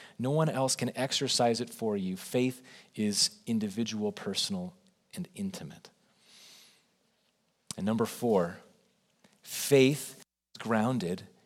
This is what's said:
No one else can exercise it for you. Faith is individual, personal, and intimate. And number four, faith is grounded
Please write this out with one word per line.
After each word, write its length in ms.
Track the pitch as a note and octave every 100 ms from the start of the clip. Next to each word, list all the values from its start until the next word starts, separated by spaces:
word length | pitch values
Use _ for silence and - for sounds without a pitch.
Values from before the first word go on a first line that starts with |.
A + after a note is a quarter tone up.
| - -
No 140 | B2
one 180 | D3+ D#3
else 260 | B2+ C3 -
can 220 | A#2+ B2
exercise 640 | C3+ - C3 - A#2+ A2+
it 80 | A#2
for 260 | - A2+ G2+
you. 220 | F#2 F#2
Faith 460 | - B2 B2+ B2+ - - - -
is 360 | G#2+ G2+ - - -
individual, 680 | A2+ G#2 G2+ A2 G#2+ G#2
personal, 640 | G2 G2+ F#2+ - F#2+ F2+ - _ _ _
and 140 | - F3 -
intimate. 560 | G2 - D2+ - - _ _ _ _ - - - - _ _ _ _ _ _ _ _ _ - -
And 80 | G2
number 220 | A2+ A2
four, 500 | - A#2+ G2 E2+ - - _ _ _ _ _ _ _
faith 720 | - - - C#3 C3 D3 - - - _ _ -
is 20 |
grounded 680 | G#2+ A2 A#2 B2 F2 F#2 - _